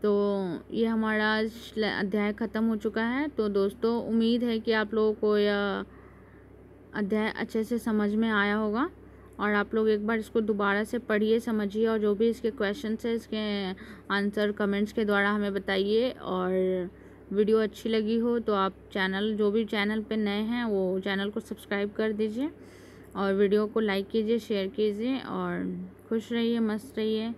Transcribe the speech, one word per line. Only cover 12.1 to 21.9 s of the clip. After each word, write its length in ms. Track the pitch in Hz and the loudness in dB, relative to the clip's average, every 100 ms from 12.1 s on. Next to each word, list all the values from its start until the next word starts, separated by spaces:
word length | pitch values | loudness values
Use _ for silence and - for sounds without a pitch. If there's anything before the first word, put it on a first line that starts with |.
भी 140 | 202 233 | 2 2
इसके 220 | 220 233 | 2 -4
questions 560 | - 202 202 214 220 233 | -2 -2 -2 -4 -4 -2
हैं 80 | |
इसके 560 | 226 220 214 214 202 190 185 - - - | -4 -4 -4 -2 -2 -4 -6 -12 -18 -2
answer 380 | 196 202 202 208 | 0 0 2 0
comments 400 | 208 208 202 208 | 2 0 2 0
के 120 | - | 0
द्वारा 260 | 208 202 202 | 2 4 4
हमें 240 | 208 202 | 2 0
बताइए। 560 | 196 196 196 202 220 254 | -2 -2 0 2 2 2
और 800 | - - 185 185 185 185 185 180 - - - - | -4 -4 -2 0 2 2 0 -4 -10 -20 -20 -4
वीडियो 260 | 196 208 220 | 0 4 4
अच्छी 300 | 214 - 226 | 2 -2 -2
लगी 300 | 220 214 226 | 0 2 0
हो 200 | 240 233 | 2 0
तो 160 | 226 | 0
आप 200 | 208 190 190 - | 2 0 -2 -8
चैनल, 420 | 208 190 190 214 | -2 0 0 -2
जो 160 | 208 208 | 2 2
भी 140 | 214 | 2
चैनल 380 | 214 220 202 220 | 0 0 0 -2
पे 140 | 214 220 | -2 -2
नए 260 | 208 202 | 0 0
हैं 220 | 220 240 | -2 -2
वो 360 | 233 202 185 190 | 0 0 0 -2
चैनल 300 | 196 196 202 | -2 -2 -2
को 100 | 214 | -6
सब्सक्राइब 520 | 202 208 - 202 202 | -8 -12 -6 -4 -4